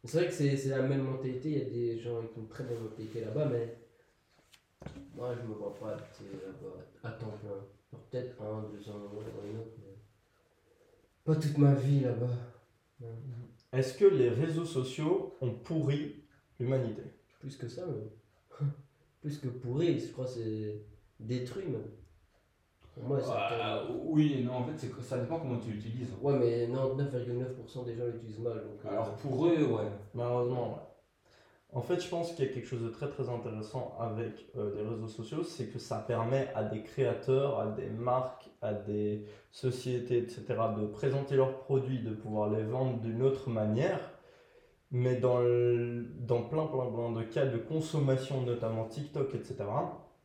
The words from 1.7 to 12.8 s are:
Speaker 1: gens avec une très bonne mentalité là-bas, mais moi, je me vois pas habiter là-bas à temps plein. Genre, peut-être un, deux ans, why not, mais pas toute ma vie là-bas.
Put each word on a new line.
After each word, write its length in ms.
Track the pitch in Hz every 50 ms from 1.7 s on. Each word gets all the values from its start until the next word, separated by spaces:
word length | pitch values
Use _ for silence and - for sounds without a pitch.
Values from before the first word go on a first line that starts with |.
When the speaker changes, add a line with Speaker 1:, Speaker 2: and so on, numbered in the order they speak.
| 117 120 120 117 113 113
Speaker 1:
gens 180 | 117 120 117 113
avec 160 | 113 113 -
une 100 | 113 110
très 160 | 107 - - 127
bonne 200 | 120 120 113 113
mentalité 380 | 107 - - 110 110 - 113
là-bas, 240 | 110 107 110 147 151 135
mais 260 | 120 117 117 113 - - - _ _ _ _ _ _ _ _ _ _ _ _ _ - _ _ _ _ _ - - - 139 - - -
moi, 180 | 120 120 123 120
je 120 | 113 113
me 80 | 110 107
vois 200 | 104 101 101 98
pas 140 | - 107 107
habiter 420 | 107 107 - - - - 101 98 98 95 95
là-bas 320 | 95 92 - - 95 92 - - - - - -
à 80 | 117
temps 220 | 113 - 117 107 104 107
plein. 80 | 107 101 98 98 101 - - _ _ _
Genre, 100 | - - - -
peut-être 320 | - 123 123 127 - -
un, 240 | 107 107 110 110 104 101
deux 180 | 104 98 - 107
ans, 120 | 104 104 101 101 104
why 400 | 107 110 113 - 98 101 104 110
not, 120 | 113 113 113 - -
mais 160 | - 98 98 - - - _ _ _ _ _ _ _ _ _ _ _ _ _ _ - _ - _ _ _ _ _ _
pas 100 | 160 156
toute 220 | 151 147 143 -
ma 160 | 143 143 139 135
vie 280 | 123 123 139 143 135
là-bas. 260 | 127 120 113 113 123 123 123 - - - - - _ _ _ _